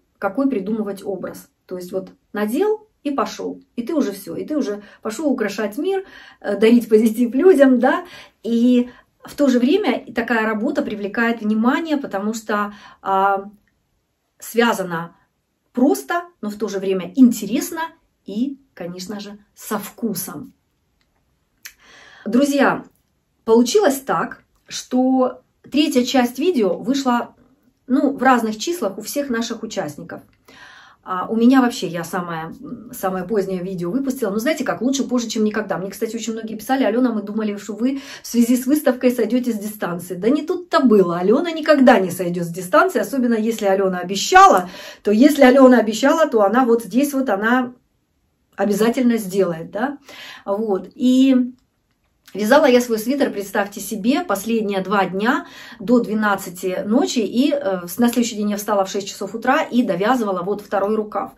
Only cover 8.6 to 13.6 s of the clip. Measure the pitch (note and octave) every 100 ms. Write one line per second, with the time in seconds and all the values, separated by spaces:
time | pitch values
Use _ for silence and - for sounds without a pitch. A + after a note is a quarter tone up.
8.6 | B3 B3 B3 - _ _ - - C#4+ A#3+
9.6 | B3 F#4+ D#4+ A3+ - - A#3 A#3 A3 G#3+
10.6 | C4 C#4+ A3 G#3 G3 A#3+ A#3 A#3 G#3+ A3
11.6 | A#3+ D#4+ E4 D4 F#3+ G3 G#3 A3+ - G#3
12.6 | G#3 - - - - F#3+ G3 G3 G3+ -